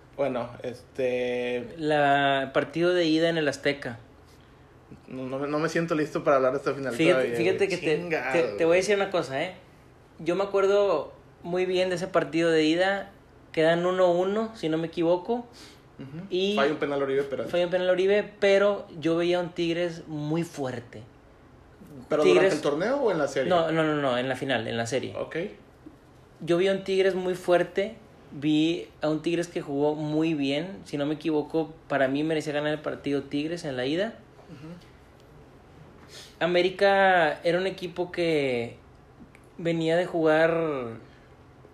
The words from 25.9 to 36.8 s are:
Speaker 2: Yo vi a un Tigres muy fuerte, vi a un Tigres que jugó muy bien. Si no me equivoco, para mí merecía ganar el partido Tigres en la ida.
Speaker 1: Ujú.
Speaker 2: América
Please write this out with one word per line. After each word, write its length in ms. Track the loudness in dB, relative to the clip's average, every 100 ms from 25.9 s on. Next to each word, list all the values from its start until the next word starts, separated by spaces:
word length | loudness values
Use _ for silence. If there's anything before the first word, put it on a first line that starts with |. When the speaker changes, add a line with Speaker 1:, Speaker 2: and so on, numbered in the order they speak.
| -20 -20 -20 -20 -14
Speaker 2:
Yo 180 | -2 2
vi 120 | 2
a 20 |
un 120 | 0
Tigres 300 | 0 2 2
muy 220 | 2 -2 -4
fuerte, 600 | 2 2 2 -2 -4 -8 -20 -20 -18
vi 560 | -4 0 2 2 0 -6 -6
a 80 | -2
un 120 | -2
Tigres 260 | -2 -2 -4
que 140 | -6
jugó 320 | -6 0 0 0
muy 380 | -2 0 0
bien. 460 | 0 0 -2 -4 -12 -8
Si 120 | -4
no 80 | -2
me 100 | -2
equivoco, 580 | 0 -2 0 -2 -4 -8 -4
para 200 | 0 2
mí 160 | 2
merecía 300 | 0 -2 -2
ganar 180 | -2 -2
el 60 | -4
partido 440 | -6 -6 -4 -4
Tigres 400 | -2 -6 -4 -6 -6
en 100 | -4
la 80 | -2
ida. 300 | -2 -4 -6 -20 -20 -20
Speaker 1:
Ujú. 240 | -18 -18 -18 -20 -20 -20 -20 -20 -20 -20 -20 -20 -20 -20 -20 -20 -20 -18 -4
Speaker 2:
América 1000 | 0 2 0 2